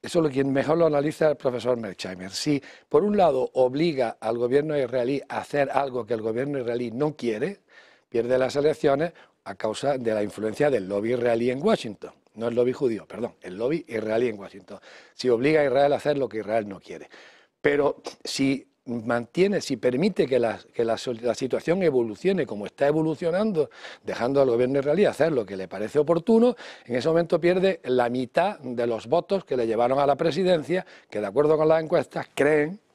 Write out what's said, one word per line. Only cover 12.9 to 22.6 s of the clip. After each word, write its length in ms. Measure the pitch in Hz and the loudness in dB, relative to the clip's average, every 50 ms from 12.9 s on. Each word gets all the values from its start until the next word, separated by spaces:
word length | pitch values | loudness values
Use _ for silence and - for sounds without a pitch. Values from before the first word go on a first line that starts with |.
| 113 98 - | -2 -4 -8
perdón, 280 | _ - 98 120 113 - _ | _ -10 -8 -8 -10 -10 _
el 140 | - 92 90 | -16 -14 -8
lobby 280 | 98 113 131 160 165 - - | -4 -4 -2 -4 -4 -6 -6
israelí 400 | 113 110 107 107 110 113 127 120 | -8 -6 -4 -2 -2 0 0 -2
en 100 | 107 98 | -4 -8
Washington. 400 | 95 92 - 101 95 - 104 95 - - - - - - _ | -14 -18 -18 -20 -20 -20 -20 -20 -20 -20 -20 -20 -20 -20 _
Si 140 | - - 123 | -4 2 2
obliga 340 | 120 113 127 147 156 156 | 2 4 4 2 4 4
a 20 | 147 | 2
Israel 280 | 139 120 139 143 143 | 2 4 4 4 4
a 40 | 139 | 2
hacer 220 | 117 - 143 147 139 | 0 0 -2 0 0
lo 100 | 135 107 | -2 -4
que 100 | 104 110 | -4 -8
Israel 300 | 101 98 110 117 104 104 | -4 -2 -2 -2 -2 -4
no 120 | 95 90 | -10 -14
quiere. 280 | _ - 90 78 - - - - - - - _ _ _ _ _ | _ -16 -16 -16 -16 -20 -20 -20 -20 -20 -20 _ _ _ _ _
Pero 420 | - 143 143 143 143 143 - - - - - _ | 0 2 2 4 2 0 0 -4 -12 -16 -16 _
si 440 | _ - - - 135 135 139 131 - _ _ _ _ | _ -10 -2 0 0 0 0 -2 -6 _ _ _ _
mantiene, 760 | - 117 120 110 120 120 120 117 - - 170 180 202 202 156 | -8 -8 -6 -2 -2 -2 -2 -2 -4 0 2 2 2 2 -2
si 160 | - - 135 | -2 -4 -6
permite 500 | 110 - 127 123 127 180 220 180 - 165 | 0 0 0 2 2 0 0 2 0 0
que 140 | 127 131 123 | 2 2 2
la, 180 | 117 113 104 98 - _ | 2 0 -2 -4 -12 _
que 120 | _ - 117 | _ -2 0
la 120 | 113 113 | 0 0
so-, 160 | 110 - 131 | -2 -4 -8
la 220 | 120 110 117 120 110 | -8 -4 -2 -2 -2
situación 480 | - 135 123 - 113 - 156 170 196 | -2 -2 -2 -2 -2 0 0 0 2
evolucione 640 | 185 160 135 127 117 113 104 - - 185 202 180 139 | 2 2 2 2 0 0 -6 -4 -2 -2 0 0 -2
como 220 | 101 110 101 | -4 -6 -8